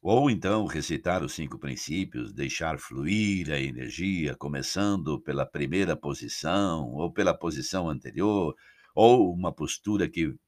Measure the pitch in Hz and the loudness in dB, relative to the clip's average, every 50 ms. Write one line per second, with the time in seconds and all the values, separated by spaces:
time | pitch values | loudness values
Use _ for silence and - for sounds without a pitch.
0 | - 87 107 123 143 143 113 87 - 92 104 110 107 85 69 78 73 - 80 71 | 4 4 4 6 6 4 2 2 2 0 2 2 0 -2 -4 -4 -4 -4 -4 -2
1 | - 87 87 92 76 69 - - 80 71 - - - 71 65 - - - 76 92 | -2 -2 -2 0 -2 -4 -6 -8 -8 -8 -10 -10 -8 -8 -8 -8 -8 -6 -4 -4
2 | 95 90 - - 60 57 - - 71 65 - - 82 80 78 73 - - - 65 | -4 -4 -6 -10 -10 -10 -8 -8 -6 -6 -4 -4 -4 -4 -4 -6 -8 -12 -8 -6
3 | 69 82 101 107 107 101 98 92 87 73 76 69 67 69 62 62 64 60 - 82 | -2 0 2 2 2 2 0 0 -2 -2 -2 -2 -2 -4 -6 -8 -10 -10 -8 -4
4 | 90 98 98 87 78 69 64 - - 71 73 69 67 - - 92 101 104 101 95 | -4 -2 -2 -2 -2 -4 -4 -6 -6 -6 -6 -4 -4 -4 -2 0 0 0 0 0
5 | 78 76 73 67 - - 69 69 67 - _ 73 71 67 73 92 98 85 76 69 | -2 -4 -4 -4 -4 -4 -2 -2 -2 -4 _ -6 -4 -2 0 0 2 0 0 -2
6 | - 73 71 - - - - - - 78 90 101 101 95 82 80 71 58 62 71 | -4 -6 -6 -6 -8 -10 -10 -6 -2 0 0 2 2 0 0 -2 -4 -6 -4 -4
7 | 82 85 - - 98 90 85 - - 85 78 69 67 - - 95 90 82 76 67 | -4 -2 0 2 2 2 2 2 -2 -4 -4 -4 -6 -4 -2 -2 -2 -2 -4 -4
8 | - 65 - 78 95 104 104 101 87 76 - _ - - - _ - - _ - | -8 -8 -2 0 2 2 4 2 2 0 -2 _ -16 -20 -20 _ -20 -6 _ 8
9 | 107 117 123 131 104 90 87 87 90 85 - - 76 71 - - _ 104 107 98 | 10 10 10 10 8 4 2 -2 -2 -4 -2 -4 -6 -6 -6 -6 _ -2 0 0
10 | 87 80 - 85 82 73 67 - _ | 0 0 0 -2 -2 -2 -2 -8 _